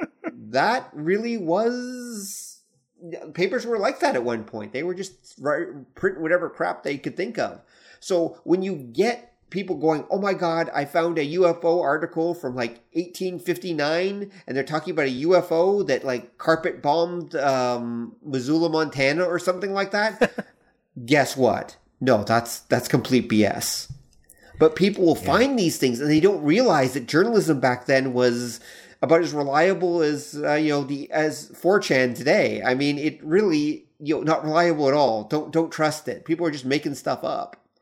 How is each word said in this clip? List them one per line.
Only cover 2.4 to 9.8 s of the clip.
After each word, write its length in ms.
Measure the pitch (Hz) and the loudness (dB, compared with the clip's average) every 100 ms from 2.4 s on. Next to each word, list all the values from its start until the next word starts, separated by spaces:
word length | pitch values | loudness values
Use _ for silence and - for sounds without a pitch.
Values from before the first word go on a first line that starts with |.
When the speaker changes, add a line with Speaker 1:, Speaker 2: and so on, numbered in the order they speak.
| - - _ _ _ _ 170 165 160 | -16 -20 _ _ _ _ -16 -14 -10
Speaker 2:
papers 320 | 147 185 240 226 | -2 0 0 -2
were 120 | 220 | 0
like 220 | 214 302 | 0 0
that 160 | 294 131 | 0 0
at 80 | |
one 200 | 117 113 | 0 -2
point. 280 | 107 110 104 | -6 -12 -10
They 100 | 127 | -6
were 120 | 175 | -6
just 420 | 180 185 - _ - | -6 -10 -16 _ -8
ri-, 440 | 139 147 170 143 127 | -2 -2 -4 -10 -20
print 260 | - 185 175 | -4 -2 -2
whatever 300 | 156 175 160 | 0 0 0
crap 320 | - 175 180 | -4 -4 -2
they 160 | - 143 | -6 -6
could 180 | 147 - | -6 -6
think 220 | - - | -6 -4
of. 240 | 104 92 _ _ _ - | -6 -6 _ _ _ -16
So 400 | - 180 165 - | -2 0 0 -4
when 180 | - 180 | 0 0
you 120 | 190 | 0
get 540 | 165 123 120 220 - - _ _ | -6 -4 0 0 -2 -10 _ _
people 260 | 180 180 | -8 -6
going, 280 | 147 | -2